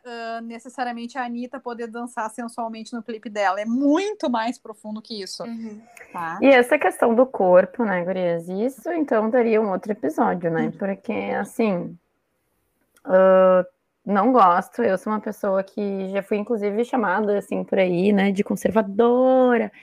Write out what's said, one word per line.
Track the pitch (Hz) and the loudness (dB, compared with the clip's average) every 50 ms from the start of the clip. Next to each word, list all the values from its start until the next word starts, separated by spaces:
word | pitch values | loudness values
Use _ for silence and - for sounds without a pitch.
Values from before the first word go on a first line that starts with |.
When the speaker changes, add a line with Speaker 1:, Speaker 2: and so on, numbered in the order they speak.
| - | -14
Speaker 1:
ah, | 247 240 233 226 226 226 226 | -14 -12 -12 -10 -10 -10 -10
necessariamente | 233 226 233 226 - 262 - - 254 247 233 233 233 240 - | -12 -12 -14 -16 -16 -14 -10 -8 -8 -8 -8 -8 -10 -10 -8
a | 277 247 | -8 -8
Anitta | 240 240 240 247 247 - 262 | -8 -8 -8 -10 -10 -12 -12
poder | - 240 240 226 233 | -12 -10 -10 -10 -10
dançar | 233 220 240 240 247 - 240 220 220 | -10 -10 -10 -10 -10 -8 -8 -8 -8
sensualmente | - - 233 233 - - 233 226 226 220 220 - - | -8 -10 -12 -10 -10 -8 -8 -8 -10 -12 -12 -12 -12
no | 233 | -12
clipe | - - 233 214 - 233 | -10 -10 -12 -12 -12 -8
dela. | 208 208 202 185 185 202 | -4 0 0 0 0 0
É | 214 | -2
muito | 226 233 262 285 285 294 339 392 415 427 415 - 285 | -2 0 2 4 4 4 2 2 -2 -4 -4 -2 -2
mais | 240 226 220 240 247 - | -2 -2 -2 -4 -6 -8
profundo | - 220 214 _ - 214 214 214 | -12 -18 -18 _ -14 -12 -12 -12
que | 214 - 233 208 | -12 -12 -12 -12
isso. | 190 185 - - 190 | -12 -12 -12 -12 -10
Speaker 2:
Uhum. | 233 233 226 226 220 208 214 226 - _ - - - | -10 -10 -10 -12 -12 -14 -16 -20 -20 _ -20 -20 -14
Speaker 1:
Tá? | 185 180 165 160 170 196 240 | -10 -8 -8 -8 -2 2 6
Speaker 3:
E | |
essa | 269 269 247 240 247 349 | 6 8 6 6 4 2
questão | 294 - 370 - - 247 233 226 | 0 0 -2 -2 0 0 2 4
do | 226 262 | 4 2
corpo, | 262 - - 196 180 180 180 190 - - - 233 | 2 0 0 4 6 8 6 6 4 0 -4 -2
né, | 208 190 180 170 | -2 -2 -2 -2
gurias? | 180 190 185 180 175 170 170 165 | -2 -2 -2 0 0 0 -2 -4
Isso, | 175 185 196 226 269 277 - - 320 | -6 -4 -4 -4 -4 -4 -6 -8 -6
então, | 349 330 302 285 247 214 214 220 | -4 -2 0 0 0 0 2 2
daria | 220 254 233 233 220 214 | 2 2 2 4 2 2
um | 226 202 | 2 0
outro | 185 185 - 214 | -2 -4 -4 -6
episódio, | 214 - - 285 311 330 240 196 180 175 170 165 | -6 -4 -6 -4 -2 0 0 0 0 -2 -2 -2
né? | 165 160 156 | -2 -2 -2
Speaker 1:
Uhum. | 156 160 | -4 -4
Speaker 3:
Porque, | - 208 196 196 190 - - 214 196 196 202 - - | -6 -6 -6 -6 -6 -8 -8 -6 -6 -6 -6 -6 -6
assim, | 202 - - - 226 214 190 175 - - 170 - _ _ _ _ _ _ _ _ _ _ _ _ _ _ _ _ _ _ _ _ - | -6 -6 -4 -2 0 0 0 -2 -4 -8 -12 -18 _ _ _ _ _ _ _ _ _ _ _ _ _ _ _ _ _ _ _ _ -2
ah, | 180 185 185 190 190 185 185 185 185 185 185 180 180 _ _ _ _ _ _ - | 2 4 4 6 6 6 6 6 6 4 4 2 -2 _ _ _ _ _ _ -6
não | - 202 202 196 247 | -2 0 2 2 4
gosto. | 262 240 196 180 175 180 185 - - - 233 | 4 6 6 6 4 2 0 -4 -4 -2 0
Eu | 214 190 | 0 0
sou | 185 - 214 214 | -2 -2 -4 -6
uma | 214 | -6
pessoa | - 220 208 - - 202 190 196 190 | -6 -8 -8 -6 -4 -2 -2 -2 -2
que | 190 _ 214 208 202 196 190 190 190 | -4 _ -6 -6 -4 -4 -6 -6 -6
já | 196 196 190 | -6 -6 -4
fui, | - 220 | -4 -4
inclusive, | 202 208 220 240 208 202 208 196 214 240 | -4 -4 -4 -4 -4 -4 -2 -2 -2 -4
chamada, | 240 - 262 214 180 180 214 214 202 202 | -2 -2 -2 -2 0 -2 -2 0 0 -2
assim, | 202 196 - 202 185 185 | -2 -2 -4 -6 -6 -4
por | - - 190 | -2 0 0
aí, | 190 180 175 170 185 208 208 | 2 2 2 2 2 2 2
né, | 196 190 202 | 2 2 2
de | 196 190 - | 0 -2 -2
conservadora | - 208 190 - - 180 220 208 202 196 202 233 240 240 247 254 262 262 262 254 247 240 226 214 202 - - | -4 -2 -2 -2 0 0 0 0 0 0 2 2 4 4 4 4 4 4 4 4 4 2 2 0 -4 -8 -14